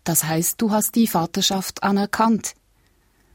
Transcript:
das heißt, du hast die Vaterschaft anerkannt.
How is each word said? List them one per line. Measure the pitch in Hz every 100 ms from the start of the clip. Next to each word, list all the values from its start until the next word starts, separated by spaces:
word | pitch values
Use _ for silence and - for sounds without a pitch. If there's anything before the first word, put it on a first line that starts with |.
das | - 160
heißt, | 151 160 175 -
du | 226
hast | 214 214
die | - 226
Vaterschaft | 175 165 - 190 190 - -
anerkannt. | 196 196 202 - 226 220 - - _ _ _ _ _ _ _